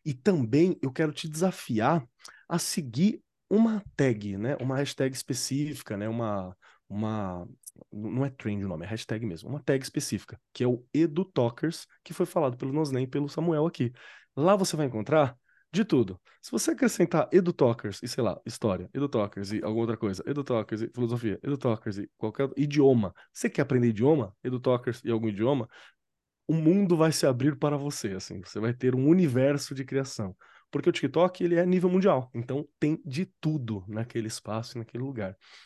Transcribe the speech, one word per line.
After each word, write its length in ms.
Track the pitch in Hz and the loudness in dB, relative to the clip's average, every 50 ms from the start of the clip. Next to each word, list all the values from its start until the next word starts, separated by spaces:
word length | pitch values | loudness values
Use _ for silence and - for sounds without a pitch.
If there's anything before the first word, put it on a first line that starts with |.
| _ | _
E 80 | 156 135 | -6 -6
também 640 | - - 214 190 160 127 110 113 143 170 190 170 - | 0 2 2 4 4 2 2 4 4 4 4 2 0
eu 100 | - 135 | -4 -4
quero 220 | 127 - 160 156 147 | -2 -2 -2 -2 -2
te 160 | - - 165 | -6 -10 -10
desafiar 760 | 151 156 175 185 180 - - - 123 107 107 131 165 170 - - _ _ - - - - _ - | -4 -2 -2 -2 -2 -4 -6 -2 0 2 2 4 2 2 0 -4 _ _ -20 -20 -20 -20 _ -4
a 100 | - 175 | -4 -4
seguir 640 | - - - - 151 127 107 123 175 214 - - - _ _ _ _ _ | -2 -2 -4 -4 -6 -4 0 2 2 2 2 0 -6 _ _ _ _ _
uma 340 | 185 214 226 226 220 208 196 - - | 2 4 4 4 2 -2 -6 -8 -2
tag, 400 | - 143 131 117 107 104 104 98 | 2 2 2 2 0 -2 -6 -6
né? 200 | 98 104 127 143 - | -4 -2 -2 -2 -2
Uma 160 | 123 127 135 | -2 -2 -2
hashtag 360 | 131 143 135 - - 135 135 135 | -2 -2 -4 -2 -2 -2 -2 -2
específica, 840 | - - - 135 123 - - 127 139 147 147 147 123 - - 110 | -4 -6 -6 -4 -4 -4 -2 -2 -2 -2 -4 -6 -8 -8 -8 -6
né? 120 | 98 104 107 | -4 -4 -4
Uma, 480 | 113 117 117 110 104 98 95 90 90 - _ - _ _ _ _ | -4 -2 -2 -2 -4 -4 -6 -8 -12 -16 _ -20 _ _ _ _
uma, 600 | 101 104 110 107 110 107 101 95 90 90 87 - - - _ - - - - - | -6 -4 -4 -4 -4 -4 -4 -6 -6 -8 -10 -12 -16 -20 _ -20 -20 -20 -20 -16
n-, 200 | - 104 107 107 | -14 -10 -8 -6
não 140 | - 127 135 | -2 -2 -2
é 60 | 139 | -2
trend 340 | 131 - - 110 104 101 98 | -4 -6 -6 -6 -4 -4 -4
o 40 | 98 | -6
nome, 160 | 87 80 85 | -6 -8 -8
é 40 | 92 | -8
hashtag 380 | 110 107 - - 113 107 117 | -10 -10 -8 -8 -8 -6 -6
mesmo, 220 | 107 85 82 - - | -6 -8 -10 -10 -10
uma 120 | 123 151 | -10 -6
tag 220 | - - 139 135 135 | -2 0 0 0 -2
específica, 560 | - - 151 139 - - 98 - - - - _ _ - | -4 -6 -8 -6 -4 -6 -6 -6 -10 -16 -20 _ _ -6
que 100 | - 127 | -2 0
é 60 | 123 | 0
o 160 | 123 120 - _ - | 0 0 -4 _ 0
EduTalkers, 920 | 143 165 165 147 160 190 190 _ - 123 117 120 - - 156 165 - - - _ _ _ | 2 2 2 2 -2 -4 -2 _ 0 0 0 0 -2 -4 -4 -4 -6 -10 -20 _ _ _
que 80 | - 165 | -14 -4
foi 140 | - 180 | -4 -4
falado 300 | 170 - - 147 131 123 | -2 0 0 0 0 0
pelo 160 | 127 - 135 135 | -2 -4 -4 -2
Nosnen 320 | 151 156 143 131 123 131 | -2 -2 0 0 -2 -2
e 40 | 131 | -2
pelo 200 | - 143 147 139 | -2 -4 -4 -2
Samuel 380 | - - 165 175 160 151 151 | -4 -2 0 0 2 2 2
aqui. 260 | 170 165 - 127 120 123 - - - - - - _ _ | 0 0 0 -2 -2 -2 -6 -14 -20 -20 -20 -20 _ _
Lá 180 | - 143 180 202 | 0 4 4 4
você 220 | 202 190 - - | 4 2 0 -2
vai 100 | 151 151 | -2 -2
encontrar 500 | 131 113 107 104 - 147 156 147 123 - - _ _ _ _ _ _ - | -2 -2 -4 -2 4 4 4 4 4 2 -6 _ _ _ _ _ _ -2
de 120 | 180 220 | 0 0
tudo. 360 | - - 135 113 95 92 - _ _ _ _ | 4 4 2 2 2 -2 -8 _ _ _ _
Se 100 | - - - | -12 -6 -4
você 200 | 233 - - 320 | -2 0 0 0
acrescentar 560 | 220 277 226 - - 180 165 - 160 - - - | 2 2 2 4 2 2 2 4 2 2 4 4
EduTalkers 680 | 185 190 175 - - 147 120 117 123 - 110 95 - - | 4 4 4 4 4 4 4 4 2 -2 -8 -8 -8 -8
e, 60 | 120 | -6
sei 140 | - - 120 | -4 -2 0
lá, 180 | 101 87 - - | 0 -2 -4 -8
história, 420 | - - - - 110 95 87 90 - - | -12 -8 -4 -2 -2 -2 -2 -4 -8 -6
EduTalkers 580 | 135 143 139 131 120 104 98 - 98 101 95 107 | -4 -4 0 0 0 -2 -2 -4 -8 -8 -4 -4
e 100 | 101 - | -4 -2
alguma 180 | 101 110 117 113 | -2 -2 0 -2
outra 140 | 113 113 | -2 -2
coisa, 260 | - - 104 95 92 - | -2 -2 -4 -4 -4 -6
EduTalkers 560 | - 143 147 139 - 127 113 104 - 110 107 117 | -6 -6 -4 -2 -2 -2 -2 -2 -4 -6 -6 -6
e 80 | 117 - | -8 -4
filosofia, 460 | 120 123 117 120 120 117 110 95 - - | -4 -4 -2 -2 -2 -2 -4 -4 -4 -4
EduTalkers 560 | 131 143 131 - 127 113 - - 113 98 98 | -4 -4 -2 0 -2 -2 -2 -4 -6 -8 -8
e 120 | 101 - _ | -8 -10 _
qualquer 320 | _ - 110 107 - 139 135 - | _ -8 -6 -4 -4 -4 -4 -2
idioma, 560 | - 143 147 143 147 139 135 131 120 104 90 - - - _ _ | -2 -2 0 4 6 6 8 8 6 4 0 -4 -10 -20 _ _
você 180 | - - 233 | -6 -4 -2
quer 120 | - - 143 | 0 0 0
aprender 260 | - 123 123 120 120 | 2 2 4 4 2
idioma, 440 | 113 98 113 139 165 147 110 95 - _ - | 2 2 4 4 4 2 2 -2 -8 _ -8
EduTalkers 560 | 123 127 123 123 135 127 120 123 - 120 - - | -6 -6 -2 0 2 0 2 0 -4 -6 -6 -4
e 60 | 120 | -2
algum 180 | 113 110 113 110 | -2 0 0 -2
idioma, 400 | 101 98 110 127 147 135 - - - - - - _ _ _ _ _ _ _ _ _ _ _ | -2 0 0 2 2 0 -2 -6 -10 -18 -20 -20 _ _ _ _ _ _ _ _ _ _ _
o 80 | - 160 | -2 0
mundo 420 | 165 156 156 180 202 202 175 175 | 2 4 4 6 6 4 4 4
vai 140 | 156 160 160 | 4 4 4
se 160 | 147 - - | 4 4 2
abrir 300 | 147 127 120 120 147 147 | 2 2 4 2 0 0
para 200 | 123 - 147 147 | 2 0 0 0
você, 360 | 135 139 147 143 - - 104 95 | 0 -2 -4 -6 -6 -6 -6 -6
assim, 280 | 95 - - 95 95 90 | -6 -8 -10 -12 -12 -12
você 160 | - - 104 | -10 -6 -4
vai 120 | 107 117 120 | -2 -2 -2
ter 220 | 123 127 127 123 | 0 0 0 2
um 140 | 127 131 147 | 2 4 4
universo 680 | 165 190 180 147 120 131 131 139 147 143 - - 143 | 6 6 4 4 4 4 4 4 2 0 -2 -6 -8
de 100 | 131 135 | -10 -8
criação. 520 | 131 131 135 135 131 - - 107 95 95 - _ _ _ - _ _ - | -4 -4 -4 -4 -4 -6 -6 -8 -8 -8 -12 _ _ _ -20 _ _ -6
Porque 160 | 147 135 175 | 0 0 0
o 40 | 165 | 0
TikTok, 500 | - - 135 127 160 175 180 180 - 185 | 2 -2 0 2 4 4 4 2 0 0
ele 140 | 170 175 | 2 2
é 100 | 170 175 | 4 4
nível 240 | 180 185 185 170 180 | 4 4 4 4 4
mundial, 400 | 180 190 190 202 160 131 123 - - | 2 4 4 4 4 4 0 -2 -6
então 320 | 120 120 - 131 143 147 - _ _ | -8 -6 -4 -4 -4 -4 -8 _ _
tem 220 | - 151 156 156 - | 0 0 0 -2 -4
de 220 | 156 127 147 190 185 _ _ | -6 -6 -6 -6 -6 _ _
tudo 440 | - 156 156 151 123 110 110 98 90 98 | -2 -2 -2 0 -2 -4 -4 -6 -6 -6
naquele 400 | 104 107 117 123 - 117 110 113 | -6 -6 -6 -4 -6 -6 -6 -6
espaço 480 | - - - - 107 110 117 - - | -8 -10 -8 -6 -6 -6 -6 -8 -10
e 20 | 120 | -10
naquele 240 | 113 - - 120 127 | -10 -10 -8 -8 -8
lugar. 340 | 135 139 113 98 92 98 - _ - - - - | -6 -6 -6 -8 -8 -10 -12 _ -20 -20 -20 -20